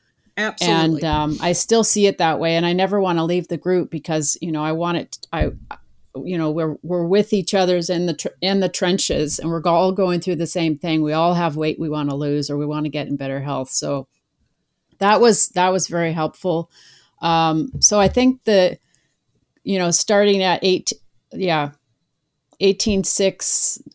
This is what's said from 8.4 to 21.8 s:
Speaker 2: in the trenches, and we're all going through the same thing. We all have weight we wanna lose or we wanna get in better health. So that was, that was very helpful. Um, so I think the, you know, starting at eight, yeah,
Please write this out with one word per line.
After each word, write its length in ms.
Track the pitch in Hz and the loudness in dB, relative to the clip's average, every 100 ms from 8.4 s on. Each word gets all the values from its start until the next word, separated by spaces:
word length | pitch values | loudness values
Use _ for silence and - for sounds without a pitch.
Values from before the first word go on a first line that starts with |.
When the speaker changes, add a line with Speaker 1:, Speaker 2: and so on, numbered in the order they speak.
Speaker 2:
in 180 | 185 196 | -2 0
the 80 | 185 | 0
trenches, 680 | - 180 190 - 147 151 - | 0 0 0 0 -2 -2 -4
and 140 | 160 | -4
we're 100 | 165 170 | -2 2
all 260 | 170 185 | 2 2
going 280 | 190 185 175 | 2 0 0
through 160 | 185 165 | -2 -4
the 100 | 165 | -2
same 280 | 180 165 151 | -2 -2 -2
thing. 240 | 170 160 | -2 0
We 100 | 151 | 0
all 220 | 156 170 175 | 2 2 2
have 200 | 170 147 | 0 0
weight 240 | 156 - | -2 -2
we 80 | 160 | -4
wanna 260 | 151 143 139 | -4 -4 -2
lose 340 | 147 147 139 | -2 -2 -2
or 80 | 147 | -4
we 80 | 147 | -4
wanna 240 | 151 151 | -4 -4
get 180 | 151 143 | -6 -6
in 80 | 143 | -6
better 260 | 135 139 | -4 -6
health. 280 | 139 135 131 | -4 -6 -6
So 380 | - 151 143 131 _ _ _ _ _ _ _ _ _ | -6 -4 -6 -8 _ _ _ _ _ _ _ _ _
that 240 | 196 202 | 2 6
was, 280 | 240 202 - | 6 4 2
that 200 | 180 185 | 2 2
was 160 | 185 - | 0 -2
very 240 | 170 165 | -2 -2
helpful. 600 | 165 156 - 185 165 170 _ - _ _ _ | -2 -4 -4 -4 -4 -4 _ -20 _ _ _
Um, 500 | 165 165 160 156 - - | -2 2 2 0 -2 0
so 200 | - 208 | 2 4
I 80 | 190 | 4
think 360 | 247 254 262 - | 4 2 2 2
the, 340 | 202 180 - _ _ _ _ _ _ _ _ | 4 4 0 _ _ _ _ _ _ _ _
you 140 | - 196 | -4 0
know, 140 | 175 | 2
starting 500 | 165 - 202 208 196 | 0 2 4 4 4
at 180 | 185 175 | 2 2
eight, 280 | 190 180 - - _ _ _ | 2 0 -2 -8 _ _ _
yeah, 380 | - 185 156 143 - | -6 -2 0 -2 -8